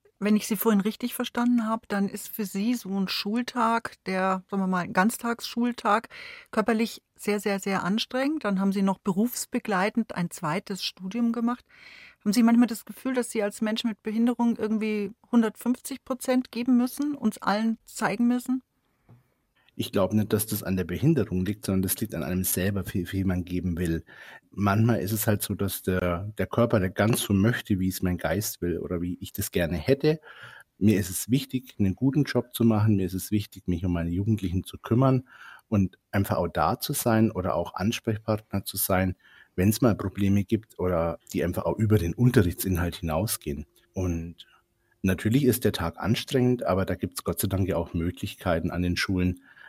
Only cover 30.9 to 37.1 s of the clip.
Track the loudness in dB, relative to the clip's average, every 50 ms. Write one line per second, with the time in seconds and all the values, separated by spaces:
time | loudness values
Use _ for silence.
30.9 | 4 4 2 -2 -4 -8 -4 0 0 0 0 -2 -6 -8 -8 -6 -4 0 0 0
31.9 | 0 2 0 2 2 2 0 2 0 -2 -2 -2 -2 2 4 4 4 4 4 4
32.9 | 4 2 2 0 -2 -4 -4 -2 -2 -2 -2 -2 -12 -12 -4 -4 -2 -2 0 -2
33.9 | 0 0 -2 -2 -2 -2 0 0 0 0 0 -2 -2 -2 -4 -4 -12 -10 -2 0
34.9 | 2 4 4 4 4 2 0 _ -16 -20 -20 -20 -20 -18 _ 0 2 2 2 2
35.9 | _ _ _ _ 0 0 0 2 0 0 -2 -2 0 0 2 2 2 0 -4 -6
36.9 | -4 -2 0 2